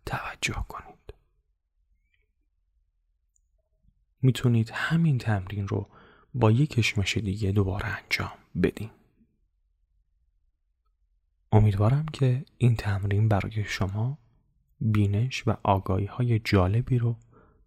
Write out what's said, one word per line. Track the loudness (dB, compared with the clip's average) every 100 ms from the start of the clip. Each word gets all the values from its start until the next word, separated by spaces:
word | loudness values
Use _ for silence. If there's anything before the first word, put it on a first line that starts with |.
| -10
توجه | -8 -8 -8 -6 -6 -8
کنید. | -12 -18 -20 -20 -20 _ _ _ _ _ _ _ _ _ _ _ _ _ _ _ _ _ _ _ _ _ _ _ _ _ _ _ _ _ _
می‌تونید | 2 2 2 2 0
همین | -4 -2 0 2 0
تمرین | 0 -4 -4 -8 -4
رو | -6 -6 -16 -20 _ _
با | 2 4
یک | 4 2
کشمش | 2 0 0 -2 -2
دیگه | -4 -2 0
دوباره | 0 0 -2 -6
انجام | -8 -6 -6 -6 -10 _ -2
بدین. | -2 -2 -12 -14 _ _ _ _ _ _ _ _ _ _ _ _ _ _ _ _ _ _ _ _ _ _ _ _ _
امیدوارم | 4 4 4 2 0 -2
که | -2 0 0 -4 _
این | 2 2
تمرین | -2 -4 0 2 2
برای | 2 0 -6
شما | -6 -4 -4 -2 -4 -6 _ _ _ _ _ _
بینش | 0 2 2 0 -2 -4 -4
و | -2
آگاهی‌های | 0 0 0 -2 -2 -4 0 0
جالبی | 2 2 4 0 0 0
رو | 0 -4 -10 _ _ _